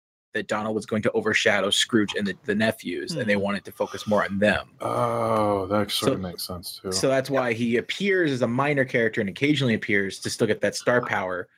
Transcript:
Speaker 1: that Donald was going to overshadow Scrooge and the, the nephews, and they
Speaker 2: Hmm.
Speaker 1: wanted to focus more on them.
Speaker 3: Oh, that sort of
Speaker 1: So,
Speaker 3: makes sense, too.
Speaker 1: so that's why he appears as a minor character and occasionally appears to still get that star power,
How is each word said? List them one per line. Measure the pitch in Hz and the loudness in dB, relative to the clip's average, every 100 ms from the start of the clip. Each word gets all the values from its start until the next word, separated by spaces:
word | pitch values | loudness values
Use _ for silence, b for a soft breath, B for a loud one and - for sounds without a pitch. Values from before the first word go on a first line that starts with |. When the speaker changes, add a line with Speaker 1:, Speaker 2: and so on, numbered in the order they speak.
| _ _ _ | _ _ _
Speaker 1:
that | 110 101 | -8 -4
Donald | 107 110 | -4 -2
was | 110 | -4
going | - 110 | -2 -2
to | 107 | 0
overshadow | 113 104 107 113 101 98 | 0 0 2 2 2 2
Scrooge | - - 117 104 - | 2 2 2 2 0
and | 101 | -4
the, | 92 | -4
the | - | -4
nephews, | 101 110 - - 85 - | 0 2 0 -4 -6 -6
and | 160 104 | -4 0
they | |
Speaker 2:
Hmm. | 101 98 | 0 0
Speaker 1:
wanted | 101 - | -4 -8
to | |
focus | - 101 98 - | -6 -6 -4 0
more | 104 | 0
on | 87 98 | 2 2
them. | 104 82 65 - | 2 2 -2 -8
Speaker 3:
Oh, | 113 120 120 117 113 110 107 101 92 | -4 0 0 0 0 2 2 2 2
that | 104 101 | 0 0
sort | - - | 0 0
of | 127 | -2
Speaker 1:
So, | 92 | -4
Speaker 3:
makes | 85 | -8
sense, | - 90 - - | -10 -10 -10 -12
too. | 98 | -6
Speaker 1:
so | 92 135 | 0 2
that's | 135 131 | 2 0
why | 135 123 | 0 0
he | 113 120 117 | 0 0 0
appears | 107 - 196 190 165 | -2 -2 0 2 2
as | 131 | 2
a | 120 | 0
minor | 120 143 143 | 2 0 2
character | 131 127 113 117 | 2 2 0 0
and | 101 | -4
occasionally | 87 143 151 131 | 0 2 2 2
appears | 107 - 101 98 - | 0 2 0 0 -4
to | 117 | -8
still | - 113 | 0 0
get | 107 | 2
that | - | 0
star | - - 123 - | -2 0 0 0
power, | 107 92 90 92 | -4 -4 -6 -10